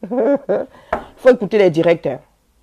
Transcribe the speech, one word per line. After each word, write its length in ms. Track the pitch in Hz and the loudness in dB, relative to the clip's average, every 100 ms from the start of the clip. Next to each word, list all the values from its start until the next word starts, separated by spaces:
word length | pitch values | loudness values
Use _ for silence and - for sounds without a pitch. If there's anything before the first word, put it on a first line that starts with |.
<laughs> 60 | 185 240 240 277 - 202 - - - - - - | -8 -4 0 -2 -2 -6 -6 -14 -10 -10 -10 0
Faut 100 | 254 | 2
écouter 280 | 247 190 214 | 2 0 2
les 120 | 185 | 2
directs, 380 | 156 175 170 147 | 2 2 0 -2
hein. 140 | 127 - _ _ _ | -10 -14 _ _ _